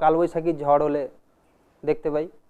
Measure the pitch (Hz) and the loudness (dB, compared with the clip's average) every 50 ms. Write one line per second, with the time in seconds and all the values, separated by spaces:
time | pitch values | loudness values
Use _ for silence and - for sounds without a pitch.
0 | 156 156 160 165 175 170 - 170 160 170 160 143 147 143 143 147 151 147 143 147 | 4 2 2 2 0 0 -2 -2 -2 -2 -2 0 2 2 4 4 4 2 -2 -2
1 | 135 127 - _ _ _ _ _ _ _ _ _ _ _ _ _ - 147 151 151 | -4 -8 -12 _ _ _ _ _ _ _ _ _ _ _ _ _ -4 -4 -2 -2
2 | - 160 147 151 160 185 - _ _ | -2 -4 -4 -4 -4 -6 -10 _ _